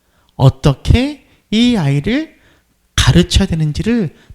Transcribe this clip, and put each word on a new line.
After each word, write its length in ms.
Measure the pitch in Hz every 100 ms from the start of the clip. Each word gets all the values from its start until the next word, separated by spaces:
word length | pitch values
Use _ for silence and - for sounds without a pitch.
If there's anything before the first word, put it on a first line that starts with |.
| _ _ _ -
어떻게 880 | 139 - 151 131 - 240 277 302 _ _ _
이 280 | 214 240 226
아이를 600 | 143 139 143 262 320 _ _ _ _ _ _ -
가르쳐야 520 | - 170 170 - 196
되는지를 680 | 165 156 147 202 240 170 - _